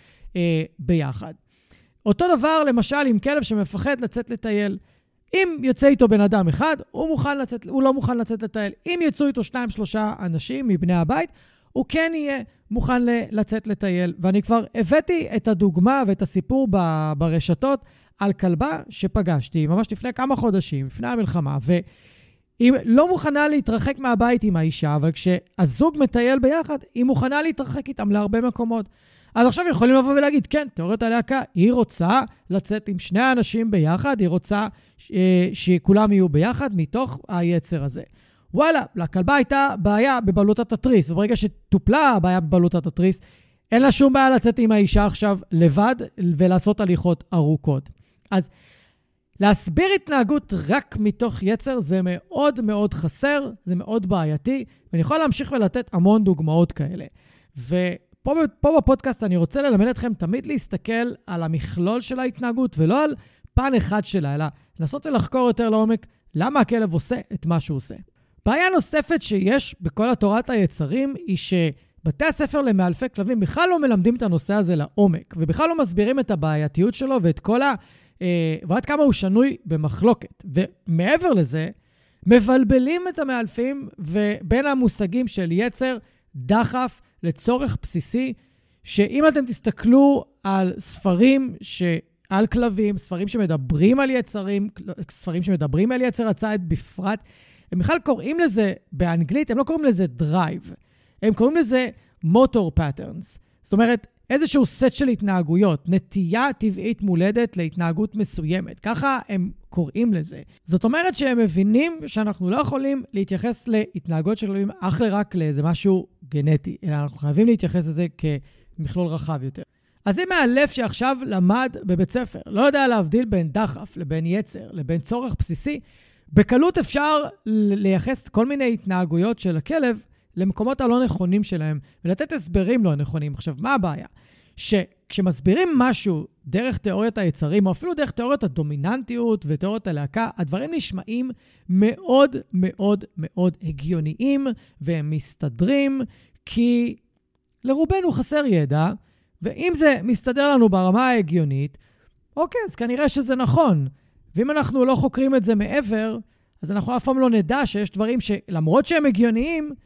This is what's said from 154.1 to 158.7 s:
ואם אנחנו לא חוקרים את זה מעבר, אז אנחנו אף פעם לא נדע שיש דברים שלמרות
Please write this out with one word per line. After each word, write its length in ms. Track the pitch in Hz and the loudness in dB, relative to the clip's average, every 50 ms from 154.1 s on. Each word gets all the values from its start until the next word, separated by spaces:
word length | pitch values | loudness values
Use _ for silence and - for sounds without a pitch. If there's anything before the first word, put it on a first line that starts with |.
| _ _ _ _ - | _ _ _ _ -4
ואם 140 | 165 240 277 | -2 -2 0
אנחנו 340 | 302 302 277 214 233 269 247 | 0 -2 -2 -2 0 2 2
לא 100 | 254 262 | 2 2
חוקרים 400 | 254 262 262 - 262 269 269 269 | 2 0 0 0 0 0 2 2
את 100 | 254 185 | 2 2
זה 100 | 214 226 | 2 0
מעבר, 640 | 202 208 214 - 294 262 202 220 214 220 220 220 233 - _ _ _ _ _ _ - - | 0 0 -2 -2 -4 -2 -2 -2 -2 -2 -4 -6 -8 -10 _ _ _ _ _ _ -14 -8
אז 80 | 156 | -4
אנחנו 260 | 202 202 170 220 247 | -4 -4 -2 -2 -4
אף 80 | 247 - | -4 -2
פעם 140 | 269 262 262 | -2 0 2
לא 120 | 262 247 | 2 4
נדע 360 | 226 214 180 151 247 285 277 | 4 2 2 2 0 0 0
שיש 240 | - - 202 208 - | -2 -2 -4 -4 -4
דברים 300 | - 190 214 226 254 247 | -4 -4 -2 -2 -2 -2
שלמרות 640 | - - 208 - - - 180 160 160 156 | -2 -2 -4 -4 -4 -6 -4 -2 0 2